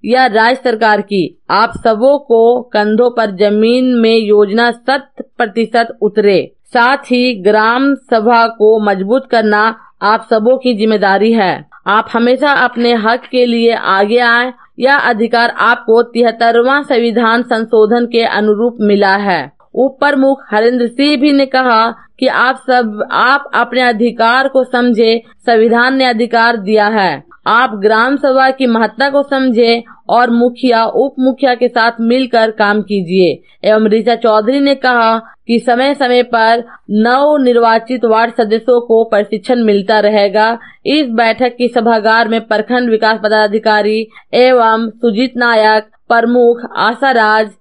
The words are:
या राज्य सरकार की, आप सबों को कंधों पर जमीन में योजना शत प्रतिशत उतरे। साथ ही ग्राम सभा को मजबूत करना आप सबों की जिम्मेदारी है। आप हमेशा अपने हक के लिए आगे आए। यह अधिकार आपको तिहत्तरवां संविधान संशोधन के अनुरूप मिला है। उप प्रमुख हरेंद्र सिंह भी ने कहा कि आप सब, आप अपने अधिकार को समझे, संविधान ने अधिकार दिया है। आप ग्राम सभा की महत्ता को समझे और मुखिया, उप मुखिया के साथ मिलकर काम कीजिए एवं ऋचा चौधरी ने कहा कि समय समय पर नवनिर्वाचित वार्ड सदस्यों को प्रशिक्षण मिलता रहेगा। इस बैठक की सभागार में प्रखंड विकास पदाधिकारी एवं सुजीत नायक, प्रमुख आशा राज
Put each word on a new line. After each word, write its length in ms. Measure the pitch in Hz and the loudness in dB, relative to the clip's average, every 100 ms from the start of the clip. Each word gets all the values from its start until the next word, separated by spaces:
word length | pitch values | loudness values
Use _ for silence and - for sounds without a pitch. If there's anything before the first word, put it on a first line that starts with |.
| 202 | -2
या 200 | 254 254 | 0 2
राज्य 360 | 208 226 254 | 2 0 0
सरकार 380 | 247 220 220 208 | -4 -2 0 0
की, 400 | 202 202 165 - _ | -2 -4 -4 -8 _
आप 220 | 185 214 - | -2 -2 -2
सबों 360 | 233 214 254 285 | -2 0 0 0
को 420 | 285 233 226 247 | 0 2 2 0
कंधों 500 | 240 214 208 214 247 | -2 -2 0 0 0
पर 200 | 240 214 | 0 -4
जमीन 540 | 185 208 208 220 247 254 | 0 0 2 0 0 0
में 320 | 240 226 226 | 0 2 0
योजना 540 | 208 208 208 214 240 | 2 2 2 0 -2
शत 360 | 233 - 277 269 - | -2 -4 -4 -6 -20
प्रतिशत 760 | - _ 233 226 220 233 233 - | -20 _ -6 -4 -2 -2 -2 -4
उतरे। 540 | 208 202 202 185 127 _ _ | -4 0 2 0 -2 _ _
साथ 320 | 247 240 277 | 0 0 0
ही 380 | - 247 247 220 | -2 -2 0 -2
ग्राम 600 | 180 214 220 247 277 277 | 0 0 0 0 0 -2
सभा 520 | _ 226 214 233 226 | _ -2 2 2 0
को 320 | 226 214 220 | 2 2 2
मजबूत 480 | 208 190 196 254 262 | 0 -2 -2 -2 0
करना 440 | 233 214 208 220 226 - _ | 0 0 0 0 -4 -18 _
आप 260 | 208 220 220 | -2 -2 0
सबों 280 | 220 214 262 | 0 2 0
की 160 | 247 | 0
जिम्मेदारी 600 | 220 220 214 196 196 220 | -2 0 0 0 2 2
है। 320 | 226 190 143 147 - - | 2 0 -4 -10 -14 -2
आप 200 | 214 226 | -2 -2
हमेशा 380 | 233 233 254 285 | -2 0 0 0
अपने 420 | 262 240 233 233 | 0 -2 -2 -2
हक 280 | 240 214 240 - | 0 0 -4 -4
के 140 | 254 247 | -2 0
लिए 280 | 233 233 | 0 0
आगे 440 | 226 - 196 208 240 | 0 -2 -2 0 0
आए। 360 | 240 233 247 247 _ - | 2 0 -2 -8 _ -4
यह 160 | 254 285 | 0 0
अधिकार 580 | - 220 226 233 233 - | 0 -2 -2 0 -2 0
आपको 440 | 220 247 240 226 | -2 -2 0 0
तिहत्तरवां 840 | 233 226 240 233 233 233 247 277 | 0 0 -2 0 0 2 2 -2
संविधान 600 | 277 247 233 220 226 233 | 0 -2 0 0 0 0
संशोधन 640 | 240 226 226 220 214 240 240 | -2 -4 0 0 2 0 0
के 180 | 233 | -2
अनुरूप 540 | 226 - 214 208 240 240 | -2 -2 -2 0 -2 -2
मिला 340 | 208 202 196 196 | 0 2 2 0
है। 360 | 202 175 135 _ _ - | -2 -4 -6 _ _ -2
उप 220 | 262 269 | -2 0
प्रमुख 420 | 277 285 269 269 - | -2 2 0 0 -4
हरेंद्र 360 | 208 226 247 240 | 0 0 0 -4
सिंह 340 | 240 285 294 | -2 0 2
भी 100 | 294 | 2
ने 140 | 277 269 | 2 0
कहा 460 | 262 254 226 226 226 - _ | 0 0 0 0 -4 -20 _
कि 80 | 254 | -2
आप 280 | 143 240 254 | 0 -2 -4
सब, 520 | - 247 226 214 - | -2 -2 -2 -6 -6
आप 400 | - 233 277 370 | -2 0 0 -2
अपने 280 | - 240 240 | -4 -2 -2
अधिकार 680 | 247 226 240 233 226 254 269 | -2 0 -2 0 0 0 0
को 160 | 269 | -2
समझे, 580 | 254 247 247 214 226 226 - _ - | -2 -2 0 2 0 0 -6 _ -2
संविधान 500 | 226 226 233 247 269 | 2 2 2 0 0
ने 100 | 254 | 0
अधिकार 520 | 226 240 233 233 233 | -2 -2 0 0 -2
दिया 300 | 190 214 208 | -2 0 0
है। 360 | 220 185 139 - - - | 0 -2 -4 -12 -10 -2
आप 240 | 220 254 | 0 0
ग्राम 420 | 214 202 220 247 277 | -2 0 0 0 0
सभा 340 | 285 262 262 | 0 0 0
की 140 | 262 254 | 0 -2
महत्ता 440 | 226 220 220 277 | 0 -2 -2 -2
को 140 | 277 | -2
समझे 600 | 277 269 262 220 233 233 233 - - | -2 -2 0 2 2 0 -4 -20 -2
और 200 | 226 240 | 0 2
मुखिया, 560 | 233 240 240 254 226 226 | 2 0 0 -2 0 0
उप 300 | - 269 269 | -2 -4 -2
मुखिया 360 | 262 262 269 240 | -2 0 -2 0
के 120 | 247 | -2
साथ 240 | 240 226 - | 0 -2 -2
मिलकर 500 | 226 247 262 233 220 | -2 0 0 0 0
काम 300 | 220 208 208 | 0 0 0
कीजिए 600 | 202 202 165 185 180 165 _ _ - | -2 -4 -2 0 0 -2 _ _ 0
एवं 180 | 214 220 | 2 2
ऋचा 280 | 220 214 233 | 0 0 0
चौधरी 440 | 233 214 214 277 | 0 0 0 0
ने 160 | 277 269 | 0 0
कहा 460 | 254 247 226 226 226 - - | 0 0 0 -2 -6 -20 -4
कि 120 | 233 | -2
समय 340 | 226 240 269 | 0 0 0
समय 300 | 285 254 247 | -2 0 0
पर 400 | 240 233 220 233 233 - - | 0 0 0 0 -4 -20 -4
नवनिर्वाचित 1120 | 208 226 254 285 302 254 240 233 226 226 254 233 | -2 0 2 2 2 2 2 2 0 -2 -4 0
वार्ड 280 | 220 233 | 0 0
सदस्यों 480 | - 214 226 226 240 | -2 -2 -2 0 0
को 220 | 240 226 | 2 0
प्रशिक्षण 600 | 226 208 208 214 - 247 | 2 -2 -2 -6 -4 -2
मिलता 360 | 220 208 190 214 | 2 0 0 0
रहेगा। 600 | 208 214 202 202 220 226 - _ - | 2 2 0 0 0 -2 -12 _ -4
इस 220 | 285 269 | -2 -2
बैठक 480 | 226 226 226 254 240 | -2 -2 0 -4 -2
की 100 | 240 | -2
सभागार 600 | 240 226 226 214 226 226 | 0 0 0 0 0 0
में 140 | 226 | -4
प्रखंड 480 | 226 214 214 247 247 | -2 -4 -2 -2 0
विकास 300 | 220 220 220 | 0 0 -2
पदाधिकारी 840 | 214 214 214 214 220 214 208 214 220 - _ | 0 0 0 0 0 0 0 -2 -6 -14 _
एवं 560 | 226 254 254 226 220 226 | 0 2 4 2 0 -4
सुजीत 440 | 214 240 208 254 240 | -4 -2 -2 -4 -2
नायक, 460 | 240 226 214 214 | 0 2 2 0
प्रमुख 800 | 214 _ _ 233 233 247 240 240 240 - | -2 _ _ 0 2 2 2 0 -6 -4
आशा 340 | 202 240 277 | -4 0 0
राज 400 | 233 214 214 220 - | 2 2 0 -2 -8